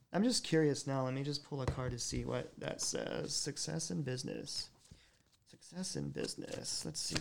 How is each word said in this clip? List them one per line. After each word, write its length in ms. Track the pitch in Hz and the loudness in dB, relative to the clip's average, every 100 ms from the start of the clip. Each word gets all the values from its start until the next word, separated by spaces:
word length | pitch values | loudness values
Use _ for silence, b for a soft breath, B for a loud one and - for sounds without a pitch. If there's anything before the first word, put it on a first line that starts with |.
| - | -2
I'm 100 | 175 | 4
just 200 | 226 240 - | 4 4 4
curious 420 | 160 151 135 - | 6 8 6 2
now. 160 | 135 | 2
Let 120 | 131 131 | 2 0
me 80 | |
just 200 | 139 143 | -2 -4
pull 180 | - 143 | -4 -2
a 40 | 127 | 0
card 260 | 131 127 | 0 0
to 80 | 120 | -2
see 240 | - 127 | -2 -2
what 300 | 120 123 - - | 0 -2 -4 -6
that 220 | - - | -6 -2
says. 540 | - - - - 160 - | 0 0 -2 -2 -2 -2
Success 560 | - 139 - 165 - | -2 -2 -2 -2 -2
in 120 | 175 | -2
business. 680 | 135 127 - - - - - b b b b b b _ - | -2 -2 -2 -4 -4 -6 -6 b b b b b b _ -20
Success 460 | - - 170 185 - | -20 -14 -8 -4 -2
in 120 | - | -2
business. 760 | - - - - - - - - | -2 -4 -4 -8 -6 -4 -4 -4
Let's 160 | - | -4
see 140 | - - | -2 2